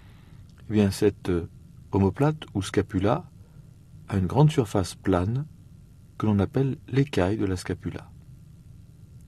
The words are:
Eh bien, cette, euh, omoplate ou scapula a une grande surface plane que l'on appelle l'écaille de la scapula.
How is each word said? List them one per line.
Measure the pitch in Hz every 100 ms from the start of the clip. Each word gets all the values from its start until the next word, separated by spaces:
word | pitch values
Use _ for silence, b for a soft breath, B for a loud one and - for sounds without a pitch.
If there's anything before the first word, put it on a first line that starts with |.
| B B B B B - -
Eh |
bien, | 104 101
cette, | 92 107 - -
euh, | 87 80 - - - -
omoplate | 98 98 - 143 156 -
ou | 101
scapula | 95 - 98 92 98 143 - - B B B - - - -
a | 101
une | 92
grande | 107 151
surface | 151 113 104 90 -
plane | 98 92 92 123 151 - - - - - - -
que | 110
l'on | 101
appelle | 92 - 135 - -
l'écaille | 123 139 - 90 110
de | 101
la | 92
scapula. | - 90 87 - - - - - - - - - - - - -